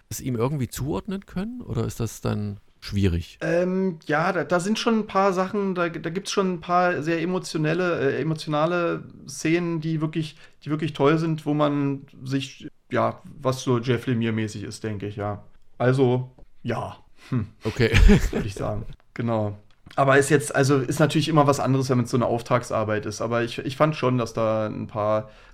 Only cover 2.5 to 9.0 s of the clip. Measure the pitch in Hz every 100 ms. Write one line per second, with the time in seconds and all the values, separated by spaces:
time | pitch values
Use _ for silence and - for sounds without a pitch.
2.5 | 101 _ _ - 101 98 85 - - -
3.5 | 170 180 185 190 160 - 147 175 185 143
4.5 | 180 185 220 247 220 208 190 196 180 185
5.5 | 208 196 180 170 165 165 170 196 - 190
6.5 | 175 170 175 180 175 151 165 170 185 -
7.5 | 160 151 170 180 160 135 120 156 156 -
8.5 | 147 160 175 170 160